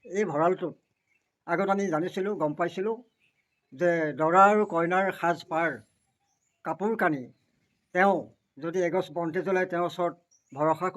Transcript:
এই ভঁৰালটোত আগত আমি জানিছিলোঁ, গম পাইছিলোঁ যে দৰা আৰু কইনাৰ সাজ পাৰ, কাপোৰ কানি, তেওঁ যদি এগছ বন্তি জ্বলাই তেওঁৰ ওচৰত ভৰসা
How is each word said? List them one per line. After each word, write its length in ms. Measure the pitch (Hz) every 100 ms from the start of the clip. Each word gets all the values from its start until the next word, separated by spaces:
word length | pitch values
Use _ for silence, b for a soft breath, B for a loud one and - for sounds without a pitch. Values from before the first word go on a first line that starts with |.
| -
এই 180 | 185 202
ভঁৰালটোত 420 | 147 170 185 170 - _ _ _ _ _ _ -
আগত 200 | 170 196
আমি 160 | 196 196
জানিছিলোঁ, 460 | 156 175 196 190 190
গম 180 | 151
পাইছিলোঁ 420 | 147 170 180 208 226 - _ _ _ _ _ _
যে 180 | 135 175 170 156 139
দৰা 200 | 156 180 196
আৰু 120 | 214 208
কইনাৰ 400 | 165 170 185 190 -
সাজ 180 | 170 160 -
পাৰ, 180 | 160 165 123 - _ _ _ _ _ _ _ -
কাপোৰ 300 | 165 202 220
কানি, 280 | 185 143 123 _ _ _ _ _ _ 180
তেওঁ 220 | 196 175 117 _ _ -
যদি 200 | 160 180 170
এগছ 200 | 180 180
বন্তি 280 | 151 170 170
জ্বলাই 240 | 170 185 185
তেওঁৰ 200 | 175 175
ওচৰত 220 | 160 175 170 _ _ _
ভৰসা 380 | 135 156 160 180